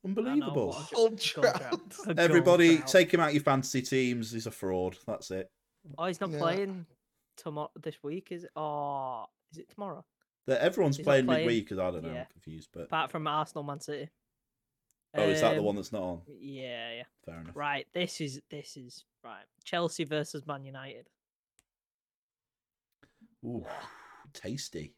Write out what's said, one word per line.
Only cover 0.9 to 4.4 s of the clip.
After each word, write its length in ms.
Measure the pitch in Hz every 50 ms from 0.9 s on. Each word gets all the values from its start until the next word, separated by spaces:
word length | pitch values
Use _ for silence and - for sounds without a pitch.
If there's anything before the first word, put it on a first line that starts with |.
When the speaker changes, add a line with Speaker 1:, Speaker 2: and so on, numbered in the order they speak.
Speaker 1:
a 20 | -
Speaker 3:
Goal 140 | 466 453 453
Speaker 1:
goal 80 | -
drought. 440 | - - - - - - - - -
Speaker 3:
drought. 200 | - - - 339 - - - - -
Speaker 1:
A 100 | 214 160
goal 100 | 160 170
Speaker 2:
Everybody, 520 | 170 175 170 160 175 175 175 170 165 165
Speaker 1:
drought. 100 | 156 131 131
Speaker 2:
take 240 | 160 185 175 165 -
him 40 | 170
out 120 | 165 151 147
your 80 | 151
fantasy 400 | 147 151 135 131 131 - - 131
teams. 480 | 127 - 135 131 127 123 123 120 110 110
He's 140 | 117 113